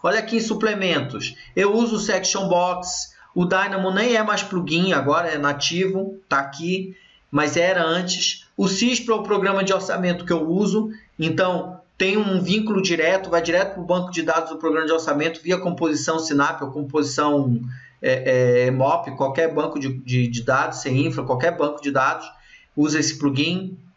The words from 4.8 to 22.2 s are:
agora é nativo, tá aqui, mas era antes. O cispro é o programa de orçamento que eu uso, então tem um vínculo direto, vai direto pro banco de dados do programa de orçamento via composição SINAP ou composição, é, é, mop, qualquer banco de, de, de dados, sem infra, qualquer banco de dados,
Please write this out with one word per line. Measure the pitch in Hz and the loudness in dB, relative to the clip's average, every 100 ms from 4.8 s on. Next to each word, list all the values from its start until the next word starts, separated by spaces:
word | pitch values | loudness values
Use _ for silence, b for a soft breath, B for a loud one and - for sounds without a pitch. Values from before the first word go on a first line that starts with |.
| 185 | 2
agora | 156 135 160 175 | 2 2 2 0
é | 151 | 0
nativo, | 143 139 - 170 190 190 196 - _ | -2 -2 -2 0 0 0 -4 -10 _
tá | 139 | -2
aqui, | 139 151 165 185 185 B B B _ | -2 -6 -4 -4 -6 B B B _
mas | 147 151 123 | -2 0 2
era | 175 185 160 | 2 2 2
antes. | 175 180 180 - - - - | 0 -2 -2 -2 -4 -12 -2
O | 196 | -2
cispro | - 240 247 233 | 2 0 0 0
é | 220 | -2
o | |
programa | - 202 190 196 | 0 0 2 0
de | 190 | 2
orçamento | - - 185 180 175 - | 0 0 -2 0 -2 -2
que | |
eu | 165 156 | -2 0
uso, | 185 196 208 214 B B - | 2 2 0 -2 B B -4
então | 156 160 185 175 - - _ _ | -2 2 0 0 -6 -12 _ _
tem | 190 214 | 0 2
um | 196 185 | 2 0
vínculo | 170 214 214 196 | 2 0 2 0
direto, | 165 165 160 190 175 | 0 0 2 0 0
vai | 165 | 0
direto | 165 175 196 185 | 2 0 0 -4
pro | |
banco | 170 180 180 | -2 -2 0
de | 170 | -4
dados | 156 160 156 | 0 0 -2
do | 160 | -4
programa | 160 156 156 | 0 0 2
de | |
orçamento | 160 156 143 160 165 | 0 2 0 -2 -4
via | 170 180 | -2 0
composição | 180 131 165 147 - 160 | 0 0 0 0 0 -2
SINAP | 160 143 143 160 | 0 2 2 -2
ou | 131 | -8
composição, | 151 135 156 139 - 147 143 127 117 B B B B | -6 -2 0 0 0 2 2 2 0 B B B B
é, | 127 131 131 127 123 123 127 | -2 0 2 4 6 4 4
é, | |
mop, | 131 131 170 - | 2 2 2 -2
qualquer | 127 135 135 165 | -4 -2 0 0
banco | 151 151 151 | 0 -2 -2
de, | 135 131 | -4 -6
de, | 123 127 120 | -2 0 0
de | 117 | 0
dados, | - 131 160 - | 0 0 0 -4
sem | 139 131 160 | -2 0 0
infra, | - | -2
qualquer | 127 123 170 170 | -2 0 0 0
banco | 147 147 | -2 -2
de | 143 | -2
dados, | 139 135 165 | 0 0 -2